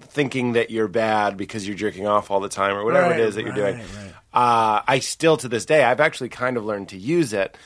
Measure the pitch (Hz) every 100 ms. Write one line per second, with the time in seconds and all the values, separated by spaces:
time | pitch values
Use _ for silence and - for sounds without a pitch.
0 | - 147 131 135 123 117 - 113 107 113
1 | 110 107 101 98 98 110 98 92 104 92
2 | 104 104 101 98 98 - 98 101 110 180
3 | 175 113 110 104 110 101 101 120 95 101
4 | 98 - _ 120 120 117 110 107 - 135
5 | - - 160 156 127 113 - 156 120 127
6 | 156 - 120 - 127 123 107 101 92 95
7 | 110 170 131 101 95 -